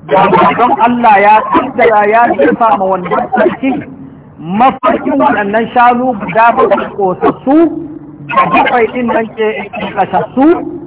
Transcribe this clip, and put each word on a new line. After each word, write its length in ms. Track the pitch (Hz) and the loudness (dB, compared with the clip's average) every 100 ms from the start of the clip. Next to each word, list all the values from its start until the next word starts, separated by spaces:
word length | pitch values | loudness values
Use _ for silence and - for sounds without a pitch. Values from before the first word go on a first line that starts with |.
| - | -2
Da 220 | 139 - | 0 2
don 420 | - - - 180 - | 2 2 2 0 2
Allah 400 | 233 240 240 202 | 0 2 4 4
ya 240 | 208 214 | 6 4
kaddara 640 | - - - 233 240 208 208 | 2 -2 -2 0 2 2 2
ya 220 | 226 240 - | 2 2 2
jefa 380 | - - 226 196 | 0 2 0 2
ma 60 | |
wannan 420 | 190 185 - - - | 0 -2 -2 -4 -2
sarki 480 | - - - 269 - - - - - - - | 0 0 0 -4 -4 -10 -18 -20 -20 -20 -16
mafarkin 800 | 156 202 262 - 320 - 262 285 | -6 0 0 0 -2 -2 -2 0
waɗannan 480 | 269 208 202 220 226 | 0 0 -2 -2 -2
shanu 400 | 247 240 240 254 208 | 2 2 2 -2 -4
guda 300 | 196 190 233 | -4 2 2
bakwai 320 | 233 208 196 - | 2 2 0 -2
kosassu, 880 | - 190 180 - - 254 302 330 - - - - - - | -4 -2 0 -2 -2 2 2 2 -2 -12 -14 -18 -18 -4
da 180 | 1017 - | -2 2
bakwai 400 | - - 247 226 | 2 2 0 0
ɗin 200 | 247 233 | -2 -2
nan 200 | 226 220 | -2 -4
ke 440 | 220 214 214 202 - 196 208 | -4 -4 -4 -10 -10 -8 -4
kasassu, 500 | 185 - - 254 302 370 - - | -2 -2 -4 2 2 2 -4 -12